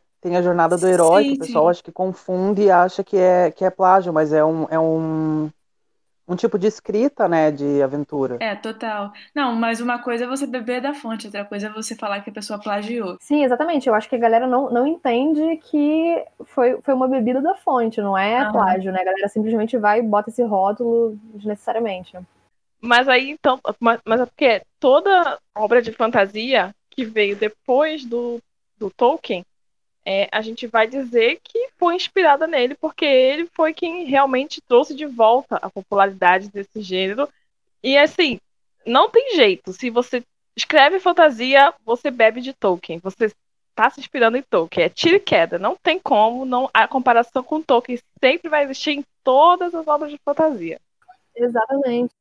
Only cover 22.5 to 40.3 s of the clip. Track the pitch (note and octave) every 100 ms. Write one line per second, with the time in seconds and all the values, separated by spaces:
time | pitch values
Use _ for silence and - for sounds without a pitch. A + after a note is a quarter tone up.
22.5 | _ _ _ A#3 A#3+ C4+ B3+ C4+ D4+ D4+
23.5 | C4 - G#3+ A3+ A#3+ - A3+ A#3+ - C#4
24.5 | G#3+ - _ C4+ C#4 G4 F#4+ D#4+ - _
25.5 | - G#3+ A#3+ A3+ A3 A#3 A#3+ G3 G#3 A#3+
26.5 | B3+ F#3 - _ - A3+ A3 G3+ G3+ G#3+
27.5 | - - B3+ D#4 D#4 B3 A#3 A#3+ A#3 _
28.5 | _ _ - G3+ - A#3+ D#4+ - F#3+ F3+
29.5 | _ _ _ _ _ - G3 G3+ G#3+ A3
30.5 | A3+ A#3+ A3+ A3+ C4+ B3+ A#3+ A#3 E4 -
31.5 | - C5 - F4 F4+ - - E4+ C#4 D#4+
32.5 | D#4 B3 C#4+ D#4 - D4+ C4 C4 D4 E4+
33.5 | - D#4 D#4+ F4 F4 D#4 C#4 C#4 B3+ C#4+
34.5 | - - A#3+ D4 C#4 D4 A#3+ A3 B3 C4
35.5 | - - G3 - G3+ G3 F#3+ F3+ F#3 G3+
36.5 | G3+ G3+ A3 F#3+ F#3 F#3+ G#3+ D4 _ _
37.5 | _ _ _ B3+ C#4 D4+ - D#4+ A3+ _
38.5 | _ _ _ - B3+ G#4 A4+ C5+ F#4+ G#3+
39.5 | F3 - F#3 B3+ A3+ B3 B3 -